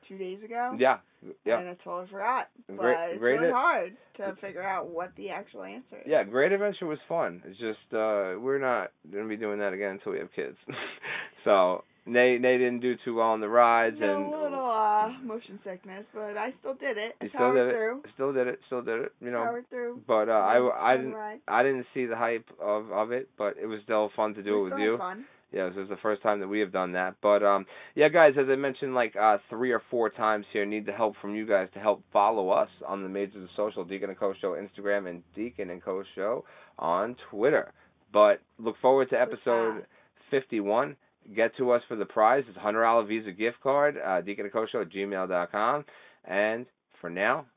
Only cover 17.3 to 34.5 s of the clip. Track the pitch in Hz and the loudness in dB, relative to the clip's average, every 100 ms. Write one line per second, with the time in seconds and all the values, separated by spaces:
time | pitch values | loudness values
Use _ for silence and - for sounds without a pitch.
17.3 | 277 247 135 127 226 220 254 294 - 139 | 0 4 4 4 2 -2 -4 -12 -6 -2
18.3 | 135 127 123 _ 127 117 113 131 _ 123 | 0 -2 -2 _ -6 -4 -4 -4 _ -6
19.3 | 120 226 240 247 254 240 240 - 110 107 | -4 -2 -4 -8 -10 -8 -10 0 2 4
20.3 | 113 98 117 123 - 101 127 131 214 214 | 4 6 4 4 2 4 4 2 -8 -10
21.3 | 214 - 110 131 135 123 139 123 113 120 | -12 -2 2 4 2 -4 -4 -4 0 0
22.3 | 117 117 - 92 104 110 95 110 123 131 | -2 -6 -8 -2 -2 -2 -2 -2 -2 -6
23.3 | _ 104 - 104 107 104 110 107 - 107 | _ -4 -4 -8 -8 -2 0 0 0 -2
24.3 | 104 101 104 95 92 104 117 180 196 262 | -2 -2 0 0 0 0 0 -4 -10 -16
25.3 | _ _ - 92 92 98 95 113 104 113 | _ _ -4 -4 -6 -10 -6 -2 0 0
26.3 | 104 98 104 101 92 90 90 92 92 104 | -2 -2 -2 -2 -2 -2 -2 -4 0 4
27.3 | 104 101 98 98 - - - 151 160 156 | 6 6 2 0 -16 -12 2 4 8 8
28.3 | 139 135 135 139 131 139 127 117 98 107 | 6 2 0 0 -4 -4 -2 -2 2 4
29.3 | 104 - 113 127 117 - 123 113 - 110 | 4 0 -4 0 0 -2 0 0 0 0
30.3 | 107 101 110 101 110 107 98 113 101 101 | 0 -2 -4 -2 -4 -6 -2 -2 -2 -8
31.3 | 104 110 101 95 - 104 101 _ 107 101 | -8 0 0 0 -4 0 0 _ 2 2
32.3 | 113 92 80 71 - 67 98 95 98 101 | 2 2 2 2 -4 -8 -6 -6 -4 -6
33.3 | 104 90 - 107 104 87 98 95 95 101 | -8 -16 -4 -4 -4 -8 -8 -8 -4 -4
34.3 | 98 98 | -2 -4